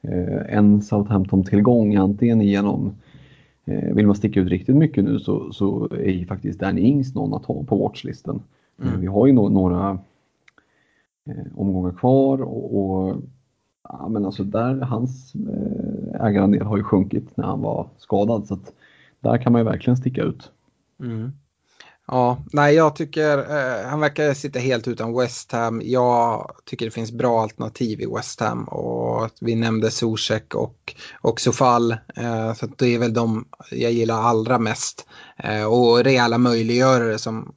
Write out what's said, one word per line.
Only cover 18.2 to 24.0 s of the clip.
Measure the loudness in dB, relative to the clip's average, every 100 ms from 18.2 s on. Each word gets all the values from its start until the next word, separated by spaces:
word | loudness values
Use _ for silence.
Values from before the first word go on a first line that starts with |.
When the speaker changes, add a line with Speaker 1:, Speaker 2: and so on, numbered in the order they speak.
| 0 -2 -4
Speaker 1:
så |
att | -10 -10 _ _ _ _ _
där | 0 0
kan | 2
man | 2
ju | 2
verkligen | -2 0 0
sticka | 0 -2
ut. | -4 -6 -14 _ _ _ _ _
Speaker 2:
Mm. | -10 -8 -10 -12 _ _ _ _ -20 _ -4
Ja, | 0 0 0 -4
nej, | 2 6 6
jag | 4 0
tycker, | -6 -2 0 0
eh, | -2 -4 -4 -4 -6
han |
verkar | -2